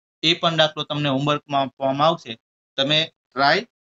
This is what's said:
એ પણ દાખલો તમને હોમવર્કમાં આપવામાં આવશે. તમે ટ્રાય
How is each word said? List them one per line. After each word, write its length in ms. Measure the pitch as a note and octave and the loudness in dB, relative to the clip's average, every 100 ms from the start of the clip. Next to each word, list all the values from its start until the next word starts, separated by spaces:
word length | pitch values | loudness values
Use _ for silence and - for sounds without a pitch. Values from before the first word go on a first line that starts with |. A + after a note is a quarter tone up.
| _ _ | _ _
એ 100 | D#3 | -2
પણ 240 | E3+ E3+ D#3+ | 0 0 2
દાખલો 260 | D#3 D3+ | 0 0
તમને 260 | D3 D3 D3 | -8 -4 -2
હોમવર્કમાં 520 | C3+ D3 D3 - C#3 | 0 0 -2 -2 -4
આપવામાં 460 | B2+ - C3+ C#3 D#3+ | -4 -4 -4 2 2
આવશે. 240 | E3+ A#2+ A2+ _ _ _ - | 0 -6 -18 _ _ _ -4
તમે 220 | C#3 D#3 | 0 0
ટ્રાય 600 | D#3+ _ _ C3 C#3 F3+ A#3 _ | -2 _ _ 0 2 2 -2 _